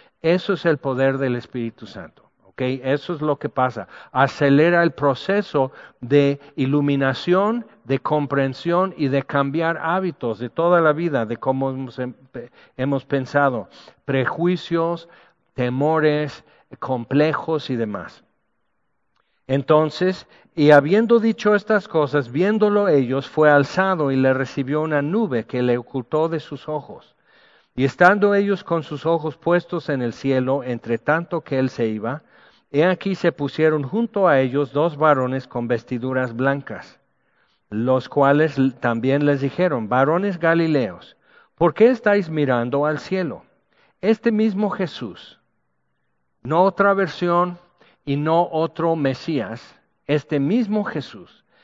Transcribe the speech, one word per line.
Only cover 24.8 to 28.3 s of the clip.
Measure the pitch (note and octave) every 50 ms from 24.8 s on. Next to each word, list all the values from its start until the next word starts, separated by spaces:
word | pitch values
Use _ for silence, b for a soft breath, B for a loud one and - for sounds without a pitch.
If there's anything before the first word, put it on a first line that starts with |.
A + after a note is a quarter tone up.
una | D#3 D#3+ D3+ C#3+ C#3+
nube | D3+ F#3 A3+ A3+ D#3+ C3 A2+ A2
que | - - B2
le | B2 B2 A#2+ B2
ocultó | A#2+ - - C3 A#2+ - - D3+ D#3+ E3
de | E3 D3+
sus | - - D3 C3+ - -
ojos. | D3+ D3+ C#3+ - - - - _ _ b b b b b b b b b b b _
Y | B2+ C3
estando | C3+ - - F3+ F3+ G3+ G3+ G3+ G3+